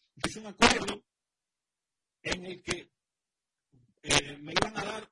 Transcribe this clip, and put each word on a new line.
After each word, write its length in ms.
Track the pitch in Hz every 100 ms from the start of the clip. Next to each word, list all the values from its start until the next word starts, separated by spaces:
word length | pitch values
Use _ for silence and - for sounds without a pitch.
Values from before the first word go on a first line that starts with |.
| _ -
yo 140 | -
hice 100 | 214
un 80 | 214
acuerdo 580 | - 233 - 196 208 - _ _ _ _ _ _ _ _ _ _ _
en 240 | - 185 180
el 180 | 180
que, 300 | - - - _ _ _ _ _ _ _ _ _ _ _
eh, 340 | - 147 143 143
me 160 | 151
iban 240 | 175 196 214
a 60 | 202
dar 240 | 214 -